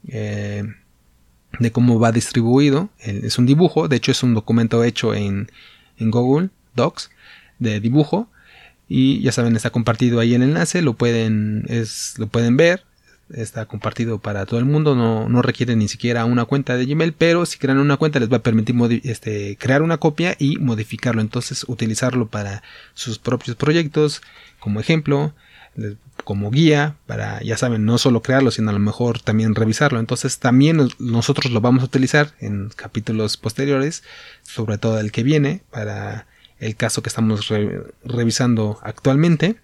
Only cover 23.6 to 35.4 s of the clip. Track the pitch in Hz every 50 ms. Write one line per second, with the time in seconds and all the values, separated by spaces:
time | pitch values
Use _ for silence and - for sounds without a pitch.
23.6 | - 147 156 170 165 147 - 151 151 147 147 - - - - - - - _ _
24.6 | - 104 101 107 110 - 165 156 147 147 147 139 147 151 - _ _ _ - -
25.6 | - _ _ - 110 104 104 - _ - _ - - - 101 101 101 104 117 143
26.6 | 165 160 151 147 147 151 147 _ _ - 107 107 104 104 104 104 - 113 110 -
27.6 | - 123 117 110 107 110 117 120 - 139 120 113 - - 131 135 135 120 - -
28.6 | 110 107 101 101 101 107 104 - 123 120 117 117 _ - 107 110 110 113 107 107
29.6 | 110 107 107 - 151 143 139 113 113 - 127 - - 131 - - - - 120 131
30.6 | 139 156 170 160 139 120 - _ - 120 113 117 110 - 139 - - 135 117 107
31.6 | 107 123 127 131 127 - - 135 131 123 - 147 147 147 _ _ - 107 101 98
32.6 | 98 107 - - - 110 _ 113 107 - 113 110 110 104 - - - - - -
33.6 | 139 139 143 131 135 151 170 - _ - - - - - - _ _ - - -
34.6 | 110 104 107 101 - 113 110 110 107 104 - - 120 135 156 151